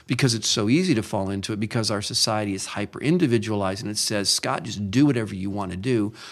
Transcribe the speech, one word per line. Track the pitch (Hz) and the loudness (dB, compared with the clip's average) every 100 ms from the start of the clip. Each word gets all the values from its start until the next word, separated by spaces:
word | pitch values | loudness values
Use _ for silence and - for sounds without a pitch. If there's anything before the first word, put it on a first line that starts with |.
| - | -4
because | 123 135 | 0 2
it's | 113 - | 2 0
so | - 104 | 0 4
easy | 147 185 110 | 4 4 2
to | |
fall | - 104 95 | 0 -4 -2
into | 98 95 | -4 -4
it | 104 | -4
because | 110 120 107 | -2 -2 0
our | 104 | -2
society | 104 - - 107 104 | -2 -2 0 0 0
is | 95 - | -4 -6
hyper-individualized | 104 104 - 139 175 147 117 104 107 95 98 | -6 -8 -4 2 4 4 4 2 0 0 -2
and | 104 | -4
it | 107 | -4
says, | - 104 95 | -2 0 2
"Scott, | - 127 131 | 0 0 -4
just | 107 101 101 | -4 -4 0
do | 120 147 | 4 4
whatever | 123 104 | 4 -2
you | 98 98 | -4 -4
wanna | 101 98 95 | -4 -4 -4
do. | 120 120 104 - - | 0 0 0 -4 -16